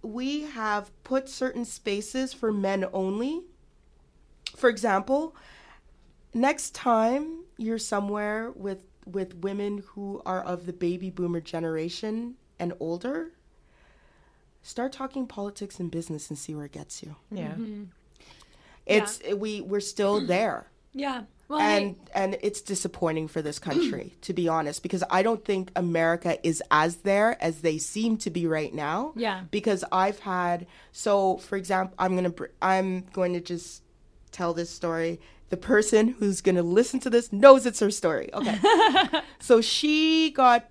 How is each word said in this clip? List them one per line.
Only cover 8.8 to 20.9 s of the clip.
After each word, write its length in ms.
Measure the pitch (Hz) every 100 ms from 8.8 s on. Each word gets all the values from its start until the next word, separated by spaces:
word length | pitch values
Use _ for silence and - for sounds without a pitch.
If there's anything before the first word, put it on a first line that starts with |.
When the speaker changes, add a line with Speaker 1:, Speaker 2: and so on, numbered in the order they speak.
| - _
Speaker 1:
with 300 | - 190 185 175
women 460 | 190 196 202 202 196
who 340 | - 202 202
are 160 | - 185
of 220 | - 180
the 80 | 175
baby 380 | 175 175 180 185
boomer 300 | 180 175 170
generation 960 | 160 170 165 160 160 175 220 220 240 254 _ _
and 140 | 175 175
older, 520 | 160 175 240 302 330 _ _ _ _ _ _ _ _ _ _ _ _ _
start 300 | - - 254
talking 340 | 262 269 269 254
politics 540 | - 202 202 202 -
and 100 | 175
business 380 | 165 165 151 -
and 80 | 147
see 160 | -
where 120 | 156 147
it 60 |
gets 300 | 147 143 -
you. 140 | - 151 _
Speaker 2:
Yeah. 180 | 202 226
Speaker 3:
Mm-hmm. 320 | 190 220 208 202 _ _ _ - - - - - - -
Speaker 1:
It's, 340 | 214 208 214 -
Speaker 3:
Yeah. 80 |
Speaker 1:
we, 260 | 202 214 208
we're 200 | - 202
still 400 | 196 - 202 208
Speaker 3:
<clears throat> 60 | 185
Speaker 1:
there. 440 | 180 214 - - _ _